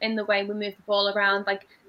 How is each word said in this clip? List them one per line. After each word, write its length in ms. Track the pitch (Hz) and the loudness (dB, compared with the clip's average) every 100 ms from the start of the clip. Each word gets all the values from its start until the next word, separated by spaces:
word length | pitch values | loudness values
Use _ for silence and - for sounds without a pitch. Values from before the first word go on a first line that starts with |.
in 140 | 220 220 | -4 -2
the 100 | 208 | 0
way 180 | 202 | 0
we 120 | 202 208 | 0 -4
moved 220 | 208 196 | -6 -8
the 60 | |
ball 260 | - 202 202 | -2 0 2
around, 360 | 202 202 196 202 | 2 2 2 0
like, 220 | 196 - _ | -4 -6 _